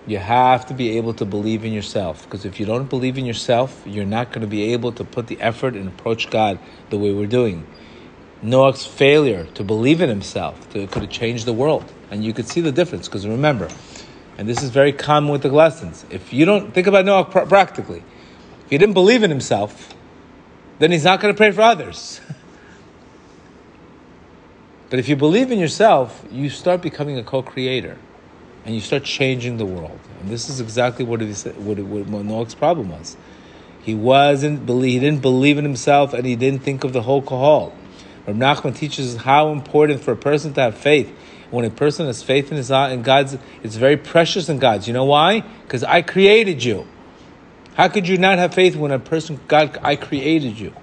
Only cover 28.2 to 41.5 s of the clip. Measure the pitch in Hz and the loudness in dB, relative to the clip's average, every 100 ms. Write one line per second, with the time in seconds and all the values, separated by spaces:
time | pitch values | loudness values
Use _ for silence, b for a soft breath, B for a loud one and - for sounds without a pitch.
28.2 | - - - - 110 113 101 143 - - | -20 -20 -20 -18 -10 -8 -4 -4 -4 -2
29.2 | 135 127 123 117 101 90 80 80 - - | -2 -2 -4 -6 -6 -6 -12 -16 -20 -14
30.2 | 95 117 - 131 110 113 123 120 117 117 | -10 -10 -10 -10 -6 0 0 0 -4 -4
31.2 | 107 101 - 101 101 101 98 104 101 104 | -4 -8 -12 -10 -6 -6 -6 -8 -6 -6
32.2 | 104 110 117 - 151 170 98 80 - - | -6 -6 -6 -2 0 0 -4 -10 -16 -20
33.2 | B B B B B B - 110 117 135 | B B B B B B -6 -2 4 4
34.2 | 143 143 151 147 117 123 131 123 143 147 | 4 2 0 -4 -2 0 0 2 0 2
35.2 | 135 127 139 147 147 127 - 143 135 120 | 2 4 4 2 0 -2 2 4 2 -2
36.2 | 127 117 131 139 139 135 139 127 113 139 | -4 0 0 -2 -4 -4 -4 -4 0 -2
37.2 | 139 127 139 143 101 - - B B B | -2 0 4 4 0 -12 -20 B B B
38.2 | - 107 135 143 143 110 147 139 127 117 | -8 -2 0 0 -4 -6 -8 -6 -8 -6
39.2 | 127 143 156 147 139 151 151 135 - 113 | 2 4 4 -2 0 2 4 2 -2 -2
40.2 | 143 147 151 139 123 107 143 147 104 - | 0 -2 -2 -2 -2 0 2 2 0 -10
41.2 | B B B | B B B